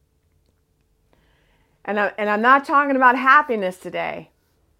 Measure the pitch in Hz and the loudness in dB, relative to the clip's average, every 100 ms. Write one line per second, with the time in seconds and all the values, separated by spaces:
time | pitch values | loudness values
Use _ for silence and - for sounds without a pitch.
0 | _ _ _ _ _ _ _ _ _ _ | _ _ _ _ _ _ _ _ _ _
1 | _ _ _ _ _ _ _ _ - 208 | _ _ _ _ _ _ _ _ -8 -4
2 | 202 - 208 208 233 277 277 285 285 262 | -4 -4 -4 0 2 2 2 -2 0 2
3 | 254 254 262 285 294 220 185 185 180 170 | 2 2 4 2 2 -4 -6 -10 -12 -8
4 | 165 165 160 _ _ _ _ _ | -8 -10 -16 _ _ _ _ _